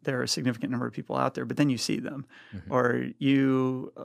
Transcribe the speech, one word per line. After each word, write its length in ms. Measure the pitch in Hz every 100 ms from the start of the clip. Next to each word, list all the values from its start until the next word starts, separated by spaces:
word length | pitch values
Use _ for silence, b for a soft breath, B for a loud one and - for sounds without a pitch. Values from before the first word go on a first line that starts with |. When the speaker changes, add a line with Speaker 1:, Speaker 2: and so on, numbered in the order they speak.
Speaker 1:
there 160 | - 127
are 60 |
a 40 | 127
significant 440 | - 127 117 143
number 120 | 123
of 80 | 123
people 220 | - -
out 200 | 131 131
there, 100 | -
but 120 | 117 123
then 140 | 147
you 80 | 120
see 220 | - -
them, 260 | - 139 - B B
Speaker 2:
Mm-hmm. 200 | 98 92
Speaker 1:
or 340 | 127 123 123 123 -
you, 760 | 139 135 135 131 131 131 139 -